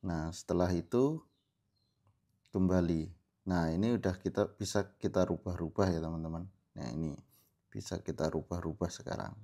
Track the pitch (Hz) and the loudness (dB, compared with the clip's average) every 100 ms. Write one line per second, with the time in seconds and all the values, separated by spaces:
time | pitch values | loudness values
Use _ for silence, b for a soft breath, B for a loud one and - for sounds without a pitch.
0 | 98 85 78 87 - 87 90 87 82 120 | -2 -2 -2 -6 -2 2 4 2 0 2
1 | 135 156 - _ _ _ _ _ _ _ | 2 0 -8 _ _ _ _ _ _ _
2 | _ _ _ _ _ 101 92 92 87 82 | _ _ _ _ _ 2 4 6 4 2
3 | 82 - _ _ - 90 82 80 110 120 | -2 -8 _ _ 0 2 2 2 2 2
4 | 98 92 - - 104 - 98 104 95 _ | 0 0 -2 0 0 0 -2 0 0 _
5 | 98 - 90 87 - 90 85 - 95 82 | 0 2 2 2 -4 -4 -4 2 2 2
6 | 80 82 80 82 95 - _ - 58 67 | -2 -4 -6 -6 -8 -16 _ -10 -8 -4
7 | 80 71 - b b _ _ 104 - 87 | -4 -6 -14 b b _ _ -12 -6 -8
8 | - 80 78 80 71 87 82 78 87 - | -6 -2 0 -2 -4 -4 -4 -2 -4 -4
9 | - - - - | -8 -6 -8 -12